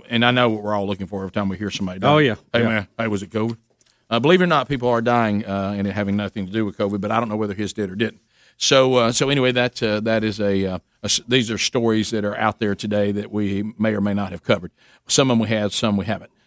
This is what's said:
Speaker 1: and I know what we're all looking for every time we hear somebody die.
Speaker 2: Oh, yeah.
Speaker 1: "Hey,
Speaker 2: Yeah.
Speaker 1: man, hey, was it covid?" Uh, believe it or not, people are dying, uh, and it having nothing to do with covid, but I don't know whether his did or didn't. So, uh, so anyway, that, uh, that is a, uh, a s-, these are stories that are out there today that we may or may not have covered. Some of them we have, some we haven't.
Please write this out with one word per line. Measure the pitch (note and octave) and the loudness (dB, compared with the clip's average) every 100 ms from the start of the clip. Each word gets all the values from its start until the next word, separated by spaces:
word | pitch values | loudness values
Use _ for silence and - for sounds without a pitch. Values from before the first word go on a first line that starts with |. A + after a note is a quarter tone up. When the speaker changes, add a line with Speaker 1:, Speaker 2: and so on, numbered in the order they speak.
| - | -6
Speaker 1:
and | A#2 | 0
I | A#2+ | 2
know | B2 A#2+ | 4 2
what | A2 | 2
we're | G#2 G#2 | -2 -2
all | G2 | -2
looking | G2 F#2 | -4 -6
for | G2 | -6
every | F#2+ | -6
time | G#2+ G2 | -4 -4
we | F2+ | -4
hear | G#2 | -6
somebody | - F#2+ F#2 | -4 -6 -2
die. | A#2+ | 2
Speaker 2:
Oh, | D3+ | 4
yeah. | C#3 G#2 _ | 4 0 _
Speaker 1:
"Hey, | A#2 | 0
Speaker 2:
Yeah. | A#2 | 0
Speaker 1:
man, | A2 F#2+ - | 0 -4 -6
hey, | A2+ | -2
was | G2+ | -2
it | F#2+ | -4
covid?" | A2 A2+ A2+ _ _ _ _ - | -4 -4 -6 _ _ _ _ -4
Uh, | A#2 | 0
believe | C#3 F#3 | 4 4
it | F3+ | 4
or | |
not, | D3+ B2+ | 2 0
people | C#3 B2 | -2 0
are | A#2 | 2
dying, | A#2 A#2+ A2+ G#2 G2+ | 2 2 4 0 -2
uh, | G2 G2 G2+ | -4 -2 -2
and | G2+ | -4
it | |
having | G2 G2+ G2+ | -2 -2 -2
nothing | G2+ A2 F#2 | -4 -6 -6
to | |
do | A2 G#2 | -2 -4
with | - | -2
covid, | G2+ G2+ | -2 -2
but | G#2 | -2
I | A2+ | -2
don't | A#2 | -2
know | G#2+ | -2
whether | G#2+ G2 | -4 -4
his | G#2 | -6
did | - G2 | -4 -4
or | F#2+ | -2
didn't. | A2 - _ _ _ - | -2 -4 _ _ _ -6
So, | - C3+ C3 B2+ | 2 4 6 4
uh, | A#2 | 2
so | A#2+ C#3 | 2 0
anyway, | C#3+ B2+ | 2 2
that, | B2 B2 - | 2 0 0
uh, | A2+ G#2 | -2 0
that | A2+ A2+ | 0 0
is | G#2+ G#2 | 0 -2
a, | G2+ G2 F#2+ | 0 0 0
uh, | F2+ - _ | -4 -10 _
a | G#2 | -4
s-, | - - | -4 0
these | C3 A#2 | 0 0
are | G#2+ | -2
stories | - B2+ A#2 A2 G2+ | -2 0 2 2 0
that | A2 | -2
are | G2+ A2+ | -4 -2
out | A2 - | -2 0
there | G#2+ G2 | -2 -2
today | G#2+ G#2 G#2 | -2 0 0
that | G2+ G#2 | -2 -4
we | G#2 G2+ G2 G#2+ - | -4 -2 -2 -4 -2
may | A2 G#2 | -2 0
or | |
may | G2+ | 0
not | G2+ G2 | -2 -4
have | F2+ | -6
covered. | - G#2 F2 _ _ _ - | -2 -2 -2 _ _ _ -2
Some | - C3+ | 2 4
of | A#2 | 4
them | |
we | A2 | 2
have, | A2 G#2 | 0 -2
some | - A2+ G2+ | -2 0 0
we | F#2 | -2
haven't. | F#2+ - _ | -6 -8 _